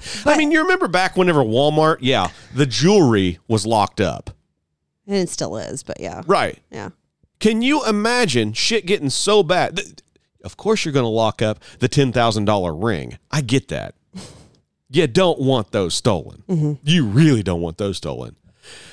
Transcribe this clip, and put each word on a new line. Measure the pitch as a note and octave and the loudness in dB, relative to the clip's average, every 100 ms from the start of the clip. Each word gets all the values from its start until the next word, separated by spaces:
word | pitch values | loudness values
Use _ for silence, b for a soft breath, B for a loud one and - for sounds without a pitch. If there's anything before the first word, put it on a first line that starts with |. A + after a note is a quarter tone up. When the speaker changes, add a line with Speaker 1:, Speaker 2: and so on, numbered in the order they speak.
| B B | B B
Speaker 1:
I | |
Speaker 2:
But | C#4+ D4 | 0 2
Speaker 1:
mean, | D4+ | 2
you | D#4+ | 2
remember | F4 F#4 A3+ | 2 0 0
back | F3+ F#3 G3 | 0 0 2
whenever | F3+ D3+ | 2 2
Walmart, | A2+ A#2 D3 D3+ D#3 D#3+ | 2 2 2 4 2 2
yeah, | B2+ B2 F2 B B | 0 0 0 B B
the | B2+ | -2
jewelry | C#3+ G#2 D#3+ G#3 C#3 G#2+ F#2 E2+ - | 0 2 4 6 6 4 2 -2 -2
was | A2 G#2+ | -2 0
locked | A2 F#2+ - | 0 0 0
up. | F2+ G#1+ - - _ _ _ _ _ _ - | -4 -4 -12 -20 _ _ _ _ _ _ -6
Speaker 2:
And | G3 | -4
it | F3 | -4
still | - G2 G#2 | -6 -8 -8
is, | - - | -10 -10
but | - - | -12 -10
yeah. | F2+ - - | -10 -6 -2
Speaker 1:
Right. | D3+ G#2 - _ | 0 -2 -6 _
Speaker 2:
Yeah. | - G2+ - _ _ _ - | -14 -14 -16 _ _ _ -2
Speaker 1:
Can | G#3+ A3+ | 0 2
you | B3 D4 | 2 0
imagine | A3+ G#3 A3+ B3 G#3+ A#2+ G#2+ | 0 0 0 0 0 0 -2
shit | A2 - A3 F3 | -2 -2 -2 -2
getting | G3 C#3+ | -2 -2
so | - - G#3 | -2 2 2
bad? | D#3+ F3+ B2+ E3+ | 2 0 -2 -4
Th-, | - - _ _ _ _ | -12 -18 _ _ _ _
of | G2+ - | -18 -6
course | G3 G#3+ | -2 0
you're | E3 | 0
gonna | C#3 A#2 | 0 0
lock | A2 A2 - | 0 0 0
up | G#2+ G#2+ B B | -2 -4 B B
the | A#2+ | 0
ten | C#3+ C3+ | 2 2
thousand | B2 A#2 G#2+ | 2 2 2
dollar | G2+ G#2 F2+ | 0 0 -2
ring. | D#2 A2+ F2 A#1+ - _ | -2 -2 -4 -6 -14 _
I | D3 | -6
get | A#2+ C3+ - | -2 -2 -2
that. | C2+ G1+ - _ F#3 B B B _ _ _ _ | -8 -10 -16 _ -20 B B B _ _ _ _
You | C3+ D3+ | 0 2
don't | A2+ F3+ D#3 | 2 2 2
want | C3 B2+ G2+ | 0 0 -2
those | A2 F2 | -2 -2
stolen. | - - F2+ A#1 - - | -2 0 -2 -4 -14 -4
Speaker 2:
Mm-hmm. | F3 D3+ D3 | -2 -2 -2
Speaker 1:
You | C#3+ F3 A2+ | 0 0 2
really | G#2 D#3+ A#2+ | 4 4 4
don't | F#2+ E2+ | 0 -2
want | E2+ E2 | -4 -4
those | G2+ F#2 | -6 -6
stolen. | D#2 B1 A#1 - _ B B B B | -8 -10 -12 -18 _ B B B B